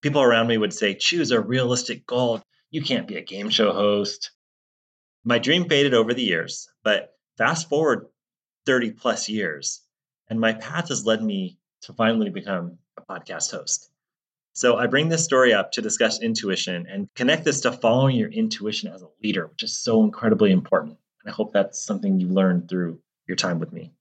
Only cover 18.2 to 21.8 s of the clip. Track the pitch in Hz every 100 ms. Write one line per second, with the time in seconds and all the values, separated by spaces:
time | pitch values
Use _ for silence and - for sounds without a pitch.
18.2 | 107 110 110 - 101 - 104 95 90 _
19.2 | 107 95 82 - 110 - - 113 107 -
20.2 | 117 107 107 92 - 95 - - _ _
21.2 | 104 - 107 104 98 -